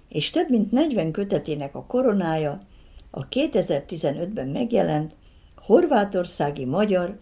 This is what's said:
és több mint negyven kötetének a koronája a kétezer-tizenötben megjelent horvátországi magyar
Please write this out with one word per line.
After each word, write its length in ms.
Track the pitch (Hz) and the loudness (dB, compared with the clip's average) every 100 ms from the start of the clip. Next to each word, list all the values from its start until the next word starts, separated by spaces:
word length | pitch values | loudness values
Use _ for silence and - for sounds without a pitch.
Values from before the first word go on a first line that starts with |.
| _ | _
és 200 | - - | -4 -2
több 200 | 311 330 | 0 2
mint 220 | 240 196 | 2 2
negyven 400 | 247 320 220 160 | 2 2 2 0
kötetének 640 | 160 202 175 156 147 139 123 | -2 -2 -2 -2 -6 -6 -10
a 100 | - | -4
koronája 720 | 247 262 202 170 160 151 190 - - - - - | 0 2 2 0 0 -2 -4 -10 -20 -20 -20 -14
a 160 | - 135 | -12 -6
kétezer-tizenötben 1200 | 254 302 220 175 147 - 170 156 147 175 214 131 | -2 0 0 0 -2 -4 -4 -2 -2 -4 -6 -6
megjelent 680 | 147 233 226 170 151 160 - - - - - | -4 0 2 2 0 -2 -8 -20 -20 -20 -14
horvátországi 1080 | - 240 359 247 202 196 175 - 147 147 127 | 4 4 6 2 2 -2 -4 -2 -2 -2 -2
magyar 520 | 160 208 185 175 202 | 0 2 2 -2 -8